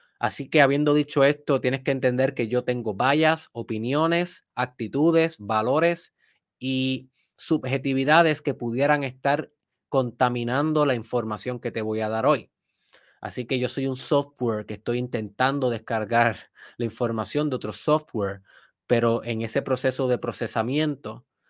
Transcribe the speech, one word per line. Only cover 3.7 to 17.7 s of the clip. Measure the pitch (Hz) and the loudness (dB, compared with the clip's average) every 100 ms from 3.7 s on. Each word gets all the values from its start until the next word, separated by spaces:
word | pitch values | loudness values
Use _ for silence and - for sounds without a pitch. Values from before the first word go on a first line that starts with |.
| 110 117 143 165 170 175 - _ | -4 -2 0 2 2 -2 -8 _
actitudes, | - 123 - 110 139 160 165 165 135 | -4 -4 -4 -4 2 4 4 2 -2
valores | 101 110 113 143 170 170 - _ _ _ _ _ | -2 0 2 2 2 0 -8 _ _ _ _ _
y | 131 131 131 131 131 _ _ - | -6 -2 -2 -4 -8 _ _ -10
subjetividades | - 156 127 131 135 135 135 160 165 151 | -2 -2 0 -2 0 0 4 6 4 2
que | - | -4
pudieran | 131 120 120 143 147 | -4 -2 0 2 2
estar | 135 131 139 143 - _ _ _ _ | -2 -4 -2 -2 -4 _ _ _ _
contaminando | 135 123 - 123 123 120 131 156 151 143 | 0 0 2 0 2 -2 0 0 2 2
la | |
información | 123 110 123 110 107 123 123 | 0 -2 -4 -2 -6 -6 -6
que | 120 | -6
te | 113 | -4
voy | 110 110 | -4 -2
a | 107 | -2
dar | 110 | 0
hoy. | 127 135 - _ _ _ _ _ _ _ | 2 2 -2 _ _ _ _ _ _ _
Así | 107 - | -10 -8
que | 120 131 | -4 -2
yo | 123 | -2
soy | - 135 | -2 -4
un | 131 | -4
software | - 143 143 - 120 107 | 0 0 0 -4 -2 -2
que | 104 | -4
estoy | 104 - 120 | -8 -4 -4
intentando | 123 117 104 - 131 143 131 | -4 -6 -6 0 0 0 -2
descargar | 113 - 113 107 117 117 107 - - | -2 -4 -4 2 4 4 0 -10 -20
<laughs> | - - | -16 -6
la | 117 | -6
información | - 117 113 104 147 151 | -2 -2 -2 -2 -2 -2
de | 127 | -2
otro | 107 | -6